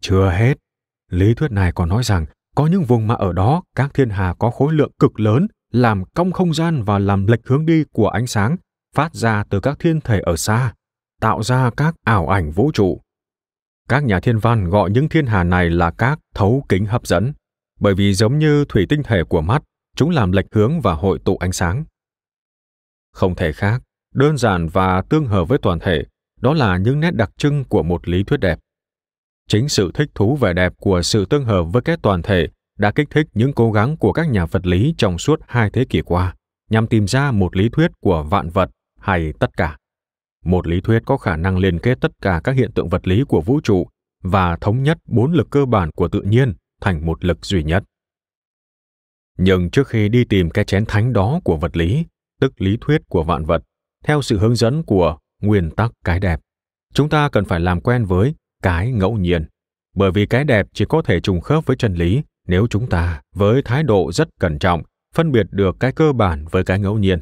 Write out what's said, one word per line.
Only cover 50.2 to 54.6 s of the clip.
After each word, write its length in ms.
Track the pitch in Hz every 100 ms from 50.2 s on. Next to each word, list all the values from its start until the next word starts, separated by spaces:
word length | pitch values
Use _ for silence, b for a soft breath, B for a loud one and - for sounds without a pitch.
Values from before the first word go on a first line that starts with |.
| 120
tìm 240 | 101 85
cái 160 | 90 104
chén 200 | 98 113
thánh 280 | 107 117
đó 260 | 110 95 160
của 140 | - 80
vật 200 | 175 82
lý, 280 | 82 127 165 _ _ _
tức 220 | 131 -
lý 160 | 95 101
thuyết 200 | - 151 -
của 140 | 92
vạn 220 | 80 78 78
vật, 180 | 85 - _ _ _
theo 180 | - 151
sự 160 | 135 107
hướng 180 | 110
dẫn 280 | 120